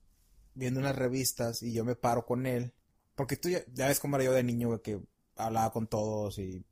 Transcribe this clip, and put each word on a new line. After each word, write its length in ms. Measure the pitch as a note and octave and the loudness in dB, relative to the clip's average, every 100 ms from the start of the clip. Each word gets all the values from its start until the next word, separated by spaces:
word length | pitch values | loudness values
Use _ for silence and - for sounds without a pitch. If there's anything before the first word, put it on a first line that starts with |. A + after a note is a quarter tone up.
| _ _ _ - - B2+ | _ _ _ -20 -18 -6
viendo 240 | B2+ C3 | -2 0
unas 160 | C#3 C3+ | 0 0
revistas 680 | B2+ C3 B2+ - A#2 A#2 | 0 0 0 0 -2 -2
y 100 | A#2+ | -4
yo 120 | A2+ A2+ | -2 0
me 100 | A#2+ | 0
paro 300 | - A#2+ - | 2 2 0
con 200 | B2 C3 | -2 0
él. 260 | B2 B2 - _ _ _ - | -2 -4 -8 _ _ _ -4
Porque 200 | C3 C#3 | -4 -2
tú 120 | F3 | -2
ya, 140 | F3+ - | -2 -2
ya 140 | B2 D3 | 0 2
ves 120 | C#3 | 2
cómo 160 | C#3+ C#3+ | 2 2
era 100 | C3 | 4
yo 60 | |
de 100 | C3 | 4
niño, 260 | A#2+ A#2 A#2+ | 4 2 0
güey, 120 | A2+ | -2
que 180 | - G2+ - _ _ - | -4 -6 -8 _ _ -4
hablaba 360 | A2+ A2+ A2+ | -2 2 0
con 160 | A#2 A2 | 0 -2
todos 500 | A2 G#2+ G#2+ G#2 G2 | 0 0 0 -2 -4
y, 240 | F#2+ F#2 - | -6 -8 -12